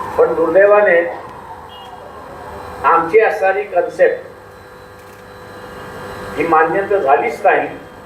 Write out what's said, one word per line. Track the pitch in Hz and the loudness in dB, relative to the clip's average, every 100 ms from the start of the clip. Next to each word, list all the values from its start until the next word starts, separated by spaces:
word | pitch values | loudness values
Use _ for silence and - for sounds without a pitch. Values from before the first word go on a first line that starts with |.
| - 135 | -6 2
पण | 120 120 | 2 2
दुर्दैवाने | 160 180 202 208 196 170 170 - - - - - - - - - - - - - - - - - 165 | 2 6 6 6 6 4 2 -4 -12 -16 -16 -16 -16 -18 -18 -18 -18 -16 -16 -16 -14 -14 -14 -4 0
आमची | 165 165 - | 2 0 -2
असणारी | - - 190 196 | -2 0 0 0
कन्सेप्ट | 202 175 165 - 170 - - - - - - - - - - - - - - - - - - - - - - - | -2 -2 -2 2 2 2 -8 -18 -20 -20 -20 -20 -20 -20 -20 -20 -20 -20 -18 -16 -16 -16 -14 -14 -12 -12 -10 -4
ही | 170 | 2
मान्य | 160 165 190 190 | 4 4 2 0
तर | 196 | 0
झालीच | - - 233 - 190 | 4 4 2 2 2
नाही, | 143 - - - - | 4 0 -8 -16 -18